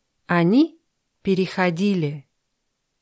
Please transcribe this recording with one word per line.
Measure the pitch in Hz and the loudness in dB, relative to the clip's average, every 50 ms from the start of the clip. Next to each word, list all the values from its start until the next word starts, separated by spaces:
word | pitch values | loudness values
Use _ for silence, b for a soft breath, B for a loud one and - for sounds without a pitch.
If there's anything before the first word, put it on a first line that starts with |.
| _ _ _ _ _ | _ _ _ _ _
Они | - 175 175 170 170 214 269 320 330 - _ _ _ _ _ _ _ _ _ | -2 0 2 2 4 4 4 2 2 -2 _ _ _ _ _ _ _ _ _
переходили. | _ 196 190 180 190 - - 196 185 180 170 165 202 208 196 180 156 143 151 147 - _ _ _ _ _ _ _ _ _ _ _ _ _ _ _ | _ -2 0 0 -2 -4 -2 -2 -2 -2 -2 -2 -2 -2 0 -2 -2 -4 -6 -10 -16 _ _ _ _ _ _ _ _ _ _ _ _ _ _ _